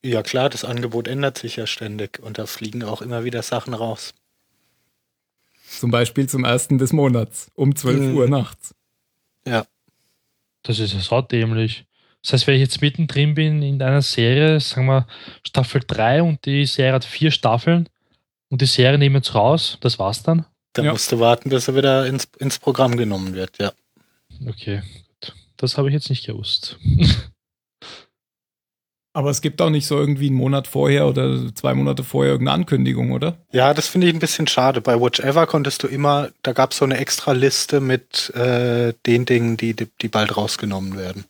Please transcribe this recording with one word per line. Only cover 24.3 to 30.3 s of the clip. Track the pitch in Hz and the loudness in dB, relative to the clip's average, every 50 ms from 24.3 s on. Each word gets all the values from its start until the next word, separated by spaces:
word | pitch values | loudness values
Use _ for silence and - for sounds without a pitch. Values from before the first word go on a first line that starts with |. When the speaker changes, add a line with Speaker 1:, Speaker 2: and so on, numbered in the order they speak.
| - - 131 | -18 -14 -12
Speaker 3:
Okay, | 123 113 - - 104 98 95 92 - - - - _ _ _ | -12 -12 -10 -8 -8 -8 -8 -8 -12 -18 -20 -20 _ _ _
gut. | - - - - _ _ _ | -20 -20 -20 -20 _ _ _
Das | - - 127 - | -6 -6 -4 -2
habe | - 139 139 | 0 0 0
ich | 139 | 0
jetzt | 151 - - | -2 -2 -4
nicht | 135 - - | -6 -6 -6
gewusst. | - 110 104 104 - - - - - - - | -10 -12 -10 -6 -6 -6 -6 -6 -10 -16 -4
<laughs> | - - - - 170 - - - - - _ _ _ _ _ _ _ _ _ _ - - - - - _ _ _ _ _ _ _ _ _ _ _ _ _ _ _ _ _ _ _ _ _ _ | 0 2 4 6 6 6 4 2 -2 -12 _ _ _ _ _ _ _ _ _ _ -20 -20 -20 -20 -20 _ _ _ _ _ _ _ _ _ _ _ _ _ _ _ _ _ _ _ _ _ _
Speaker 2:
Aber | 156 135 143 | -2 0 0
es | 139 - | -2 0
gibt | - 151 143 - | -2 -4 0 0
auch | 175 160 | 2 2
nicht | 156 147 143 | 2 2 0
so | - 147 143 | 0 0 0
irgendwie | 147 143 147 135 143 | 2 2 0 0 0
einen | 143 | 0